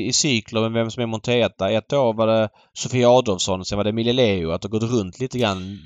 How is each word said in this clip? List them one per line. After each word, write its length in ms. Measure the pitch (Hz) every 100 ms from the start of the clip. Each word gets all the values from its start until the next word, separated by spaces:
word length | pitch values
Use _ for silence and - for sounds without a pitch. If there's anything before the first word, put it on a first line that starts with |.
| 110
i 60 |
cykler 480 | 123 156 117 - 113
med 100 | 113
vem 180 | 113 113
som 140 | 110
är 40 | 117
monteretta. 640 | 110 - 120 104 - 95
Ett 240 | 110 -
år 200 | 143 120
var 140 | 110 110
det 220 | 110 107 _ _
Sofia 360 | - 120 127 120
Adolfsson, 560 | 127 120 90 - 92 90
sen 120 | 101
var 60 |
det 60 | 104
Emilie 240 | 110 117
Leo. 380 | 123 117 95 82
Att 100 | 87
det 40 | 101
har 120 | 110
gått 120 | 113
runt 280 | 120 92 90
lite 200 | 131 123
grann. 400 | 110 95 92 98